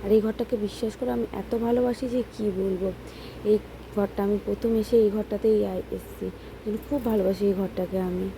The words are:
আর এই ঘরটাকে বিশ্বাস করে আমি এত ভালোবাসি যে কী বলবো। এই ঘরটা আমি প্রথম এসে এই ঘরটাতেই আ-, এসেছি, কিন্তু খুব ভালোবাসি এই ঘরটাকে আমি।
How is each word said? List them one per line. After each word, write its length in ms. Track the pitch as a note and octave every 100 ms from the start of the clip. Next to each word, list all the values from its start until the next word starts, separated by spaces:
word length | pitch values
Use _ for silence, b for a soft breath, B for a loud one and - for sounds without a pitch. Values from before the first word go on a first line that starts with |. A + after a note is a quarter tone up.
আর 80 | G3+
এই 100 | A3
ঘরটাকে 360 | G#3+ A3 A#3 A#3
বিশ্বাস 380 | G#3 - A3 G#3+
করে 120 | B3
আমি 140 | A#3+ A3+
এত 240 | - F#3+ A#3
ভালোবাসি 500 | A#3 A#3+ B3 A#3+ B3+
যে 160 | B3 A3 -
কী 60 |
বলবো। 480 | G#3 F#3 F#3+ F#3 F#3+ F#3 B B B B
এই 140 | G#3+ G#3+ - - - -
ঘরটা 280 | G3+ -
আমি 140 | G3+ G#3 G3+
প্রথম 300 | G3+ A#3 A3+
এসে 220 | G#3+ A#3
এই 120 | G#3+
ঘরটাতেই 560 | G#3 G#3 G#3 A3 G#3+ G3+
আ-, 120 | F#3
এসেছি, 520 | - F#3+ - - F#3 - B B -
কিন্তু 180 | G#3+ -
খুব 160 | C#4+ A#3
ভালোবাসি 400 | A3 F#3+ F#3+ G3+
এই 80 |
ঘরটাকে 460 | F#3+ F#3+ - F3+ F#3+
আমি। 300 | F#3 F3+ F#3+